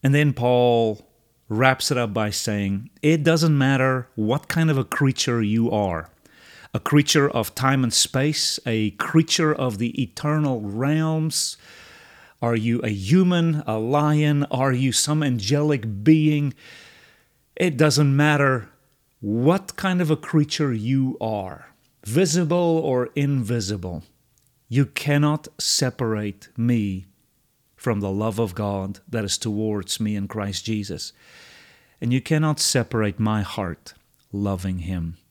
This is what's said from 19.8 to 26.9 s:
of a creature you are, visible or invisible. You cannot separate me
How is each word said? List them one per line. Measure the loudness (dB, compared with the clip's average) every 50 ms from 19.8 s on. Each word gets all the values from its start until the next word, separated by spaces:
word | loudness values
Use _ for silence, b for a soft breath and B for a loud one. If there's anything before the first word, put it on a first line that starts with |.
| -2 -2 0 0
of | 2 0
a | 0
creature | -2 -2 0 2 2 2 2 0 -4 -2 -2 -2
you | -2 -2 0 0 2 0 0 -2 -4
are, | -4 -4 -4 -4 -6 -8 -10 -14 -20 -20 _ _ _ _ _ _ -10
visible | -2 0 0 2 2 2 0 0 0 0 2 2 2 2 0 0
or | 0 0 0 -2 -2 -2
invisible. | -2 0 0 0 -2 -2 -2 -2 -4 -2 -4 -6 -6 -6 -8 -10 -10 -12 _ _ _ _ _ _ _ _ _ _ _ _ _
You | 0 0 0
cannot | 0 _ -8 -2 0 0 2 2 2 0 -2 -6 -12 _ -8
separate | -4 -2 -2 0 -2 -2 -4 -4 -4 -4 -2 -4 -4 -6 -8 -10 -16 -18 _
me | -4 0 0 0 0 0 -2